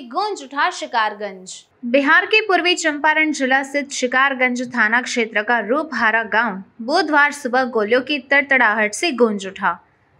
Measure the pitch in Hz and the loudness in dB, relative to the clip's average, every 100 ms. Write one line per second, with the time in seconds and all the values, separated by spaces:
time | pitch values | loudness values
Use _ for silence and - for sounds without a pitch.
0 | 247 294 415 392 269 277 339 359 - 240 | -8 -6 -6 -6 -8 -4 -4 -4 -4 -2
1 | 214 202 202 190 185 - - _ 240 269 | -2 -4 -10 -12 -18 -20 -20 _ 0 2
2 | 277 339 381 427 440 349 349 330 320 294 | 6 4 4 2 2 2 2 0 -2 0
3 | 311 311 311 302 262 262 277 285 277 - | 0 2 0 0 0 0 0 -4 -6 -4
4 | 247 262 269 262 254 247 247 240 214 233 | -2 2 2 2 0 -2 -4 0 2 2
5 | 247 247 220 208 214 233 202 277 311 240 | 0 -2 -2 -2 0 0 0 -2 -2 -2
6 | 226 226 214 208 233 190 - - 226 330 | 0 0 0 0 0 -4 -12 -12 -2 0
7 | 311 302 285 285 247 254 254 226 214 247 | 2 2 2 0 -2 -2 0 -2 0 0
8 | - 294 - 277 277 262 226 220 208 208 | 0 -6 0 0 2 2 2 2 -2 -2
9 | 339 233 233 202 190 190 190 175 _ _ | -4 2 0 0 -8 -4 -2 -2 _ _
10 | _ _ | _ _